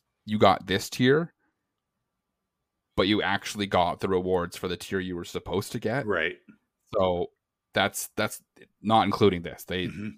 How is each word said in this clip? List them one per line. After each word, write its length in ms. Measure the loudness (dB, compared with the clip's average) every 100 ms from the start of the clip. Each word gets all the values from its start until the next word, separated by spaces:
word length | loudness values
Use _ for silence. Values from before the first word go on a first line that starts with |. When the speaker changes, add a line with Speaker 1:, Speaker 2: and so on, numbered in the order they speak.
| _ _ -6
Speaker 1:
"You 140 | 4
got 260 | 6 6 2
this 240 | -2 -2
tier, 440 | 0 2 2 0 _ _ _ _ _ _ _ _ _ _ _ _ _ _ _ _ 0
but 140 | 4
you 120 | 4
actually 440 | 2 -2 -4 -6 2
got 320 | 4 2 0
the 80 | 0
rewards 480 | 0 2 0 0 -6
for 140 | -6
the 80 | -6
tier 240 | -6 -6
you 160 | -4 -8
were 80 | -8
supposed 480 | -10 -4 -4 -4
to 60 | -6
get." 260 | -4 -4 -2
Speaker 2:
Right. 300 | -2 -2 -6 _ -20 _ _ _
Speaker 1:
So 380 | 0 0 0 -4 _ _ _ _
that's, 360 | -2 -2 -2 -10 -6
that's 260 | -6 -6 _ _ -20 _
not 220 | 0 2
including 400 | 2 4 4 2
this. 220 | -4 -12 -8
They, 200 | -6 -6
Speaker 2:
Mm-hmm. 240 | -8 -12